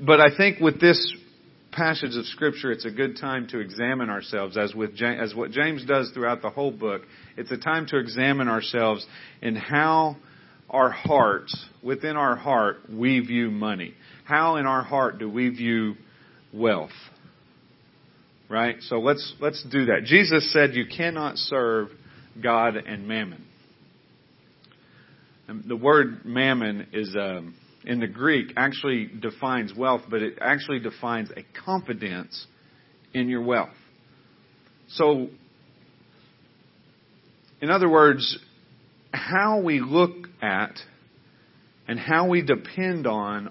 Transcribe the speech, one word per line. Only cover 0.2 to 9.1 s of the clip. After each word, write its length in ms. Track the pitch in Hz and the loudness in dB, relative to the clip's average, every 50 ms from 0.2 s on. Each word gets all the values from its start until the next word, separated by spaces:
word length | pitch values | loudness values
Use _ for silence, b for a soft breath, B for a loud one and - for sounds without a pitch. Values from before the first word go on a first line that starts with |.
| 151 147 147 | 10 8 8
think 240 | - 196 202 196 - | 6 2 2 2 2
with 220 | 165 156 147 - | 2 2 4 6
this 180 | 175 175 160 - - - - - - - _ _ _ _ - _ _ _ | 6 6 6 6 2 -4 -8 -10 -16 -20 _ _ _ _ -20 _ _ _
passage 460 | - 165 165 160 160 - 147 127 117 120 | -6 -4 -2 -2 -2 -2 -4 -6 -6 -6
of 80 | 113 | -8
Scripture, 460 | - - - 156 151 147 - - 127 | -8 -6 -2 -2 -2 -2 -2 -4 -6
it's 140 | 113 110 - | -4 -4 -6
a 60 | 113 | -8
good 260 | 104 123 135 123 120 - | -6 -4 -4 -4 -4 -6
time 300 | 147 135 131 127 117 - | -8 -6 -6 -6 -6 -6
to 100 | 127 117 | -6 -8
examine 500 | 104 92 98 113 120 123 131 127 120 107 | -8 -8 -6 -4 -2 -2 -2 -2 -2 -4
ourselves, 480 | 101 98 95 - 107 101 98 92 90 107 | -6 -6 -8 -6 -6 -4 -4 -4 -2 -2
as 160 | 104 104 104 | -2 -2 -2
with 220 | 110 110 104 101 | -4 -6 -6 -4
Ja-, 260 | 104 117 120 120 - | -2 -2 -2 -2 -2
as 140 | 113 107 101 | -4 -6 -6
what 160 | 113 120 - | -6 -8 -4
James 340 | 110 139 151 160 156 135 123 | -2 -2 -2 -2 -2 -4 -2
does 240 | 131 139 135 123 - | 0 0 0 0 -2
throughout 300 | - 127 120 120 120 117 | -4 -4 -2 -2 -2 -2
the 80 | - 107 | -4 -6
whole 220 | - 143 143 139 | -4 -4 -4 -4
book. 320 | 113 104 110 107 98 92 - - B B B B B B | -4 -4 -4 -4 -4 -6 -8 -12 B B B B B B
It's 140 | 120 - | -10 -8
a 60 | 127 120 | -8 -6
time 280 | - 160 156 160 156 - | -2 -2 -2 -2 -2 -2
to 120 | 151 135 | -2 -2
examine 480 | 120 113 110 127 131 139 139 139 127 120 | -2 -2 -2 0 2 2 2 2 0 0
ourselves 580 | 113 110 - - - 120 113 110 107 101 - - | 0 -2 -2 -2 0 0 2 2 0 0 -4 -12